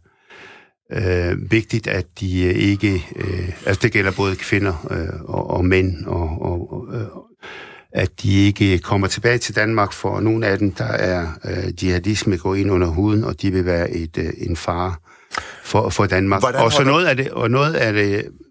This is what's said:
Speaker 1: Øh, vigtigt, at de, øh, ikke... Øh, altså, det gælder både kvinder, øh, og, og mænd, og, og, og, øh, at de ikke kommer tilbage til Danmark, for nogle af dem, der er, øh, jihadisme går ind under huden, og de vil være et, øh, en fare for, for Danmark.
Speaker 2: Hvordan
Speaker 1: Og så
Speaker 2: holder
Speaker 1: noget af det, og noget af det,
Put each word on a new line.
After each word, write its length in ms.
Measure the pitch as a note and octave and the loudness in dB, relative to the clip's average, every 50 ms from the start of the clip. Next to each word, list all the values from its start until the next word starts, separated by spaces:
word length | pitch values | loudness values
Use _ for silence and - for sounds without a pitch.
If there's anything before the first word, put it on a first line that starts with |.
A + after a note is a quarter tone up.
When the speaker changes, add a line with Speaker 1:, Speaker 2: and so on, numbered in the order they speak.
| _ _ _ _ _ - - - - - - - - _ _ _ _ - - | _ _ _ _ _ -20 -20 -20 -20 -20 -20 -20 -20 _ _ _ _ -8 -4
Speaker 1:
Øh, 580 | - G2 F#2 F2+ F2 F2 F2 F#2 F2+ F#2+ F#2 | -2 0 2 2 2 2 0 -2 -2 0 2
vigtigt, 360 | A2 A2+ G#2+ - - A2 - | 2 2 2 0 -2 -2 0
at 180 | G#2 G2+ F#2+ F#2 - - - | -2 -2 -2 -4 -6 -8 -6
de, 240 | G2+ F#2+ F#2 F#2 F2+ | -4 -2 0 2 2
øh, 120 | F2+ F2 | 2 4
ikke... 500 | - - G2+ G2+ G2 G#2+ G2+ F#2+ F2 - - - | 4 4 2 2 2 2 0 0 0 -4 -6 -8
Øh, 340 | - - - F#2 F2+ F2+ F2+ F2+ - - | -8 -6 -4 -4 -4 -4 -6 -6 -4 -2
altså, 140 | - G2 - - | 0 0 2 2
det 80 | A2 | 2
gælder 200 | G2 G#2 F#2+ F#2+ | 2 2 2 2
både 240 | F#2 - G2 G2 F#2+ | 0 0 0 0 0
kvinder, 520 | - - - A2 G2 G2+ F#2+ E2+ D#2 - - | -2 -2 -2 0 0 0 0 -2 -4 -6 -6
øh, 300 | - F2+ E2 - - D#2+ - | -4 -4 -4 -6 -6 -8 -8
og, 260 | - - - - - | -6 -6 -4 -4 -2
og 160 | - - F#2 | 0 0 2
mænd, 400 | F#2 F#2 F#2 F#2 F#2 F2 D#2+ - | 4 4 4 4 2 0 -4 -4
og, 360 | E2+ F2 F2 E2+ D#2+ D#2+ E2+ | -4 -2 -2 -2 -2 -4 -4
og, 320 | E2+ F2 F2 F2 - - - | -4 -4 -4 -4 -6 -8 -10
og, 220 | - - - - | -10 -10 -8 -8
øh, 60 | A#2 G2 - - - - _ _ _ - - - - - - - - - _ - | -8 -8 -8 -12 -16 -20 _ _ _ -20 -18 -18 -18 -18 -18 -20 -20 -16 _ -2
at 280 | - F#2+ - - - - | -2 -2 -2 -2 -2 0
de 100 | G2+ G2 G2 G2+ | 2 4 4 4
ikke 340 | G2+ G2+ - G#2 G2 F#2 E2+ | 4 4 4 2 4 2 2
kommer 280 | - - G#2 G2+ G2 | 0 0 0 0 0
tilbage 300 | F#2 - - A2 A#2+ B2 | 0 -2 0 2 2 2
til 180 | A#2+ - - G2+ | 2 -2 -2 -2
Danmark, 380 | G#2+ G#2+ A2 A2+ G#2+ G2+ G2 - | 0 0 2 2 2 0 0 -2
for 260 | - - G2 G2+ G2 | -4 -4 -4 -2 0
nogle 280 | G2+ A2+ A2+ A2+ A2+ | 2 2 2 2 2
af 120 | G2+ G2 G2 | 0 2 2
dem, 120 | G#2 G2 | 2 0
der 120 | F2+ - A2+ | 0 -2 -4
er, 420 | A2+ A2+ G#2+ G#2 F#2 F2+ F2+ E2+ E2 D#2+ - - | -2 -2 0 0 0 0 -2 -2 -6 -8 -8 -8
øh, 380 | G2 F#2 F2+ F#2+ F#2 F2 - F#2+ | -6 -4 -4 -4 -6 -4 -2 0
jihadisme 540 | F#2 F2+ F2+ F2 G#2 G#2+ G2+ - G#2+ F#2+ | 0 0 0 0 0 -2 0 0 0 0
går 180 | E2+ - F#2+ F#2+ | 0 0 0 0
ind 160 | G2 G2 G2+ | 0 2 2
under 160 | F#2+ F2+ F2+ | 4 4 2
huden, 360 | E2+ D#2+ F2+ G2+ G#2+ G#2+ G#2+ A#2 | 2 2 2 2 2 2 2 0
og 180 | - - - | -2 -2 -2
de 100 | - G2 | -2 0
vil 140 | F#2 F#2+ F2 | 0 2 2
være 260 | F2+ F2 E2+ E2+ - | 2 2 0 0 -2
et, 260 | E2 E2 E2 E2 - | -2 -4 -6 -6 -4
øh, 120 | F2 E2+ D#2+ - | -4 -4 -4 -4
en 180 | - - F2+ E2+ | -6 -4 -4 -4
fare 400 | - - F#2 F2 E2+ F2+ F#2 F2+ D#2+ _ - - - _ - - - - - - - - | -4 -4 -4 -2 -2 -2 -4 -6 -8 _ -20 -20 -20 _ -12 -10 -10 -10 -10 -14 -16 -6
for, 260 | - - G2+ A2 F#2+ | 0 0 0 2 2
for 160 | - - G#2 | 0 0 0
Danmark. 360 | F#2 - F#2+ G2 G2 G2 F#2+ | 2 2 2 2 2 2 2
Speaker 2:
Hvordan 200 | A2+ B2+ - - | 2 2 2 2
Speaker 1:
Og 100 | A#2 A2+ | 2 4
så 60 | - | 4
Speaker 2:
holder 140 | C#3 C3+ C3+ | 4 4 4
Speaker 1:
noget 140 | C#3+ E3+ F3+ | 4 4 2
af 100 | D#3+ C3+ | 2 2
det, 120 | B2 C3+ - | 0 -2 -4
og 220 | - A#2+ A#2 A2+ | -2 -2 0 2
noget 220 | B2 C3+ C#3+ D#3 D#3+ | 2 2 2 2 2
af 200 | C#3+ A#2+ A2 G#2 | 2 0 2 2
det, 320 | G#2 G#2 G2+ G2 G2+ - - - - - _ | 2 2 2 0 -2 -4 -6 -12 -20 -8 _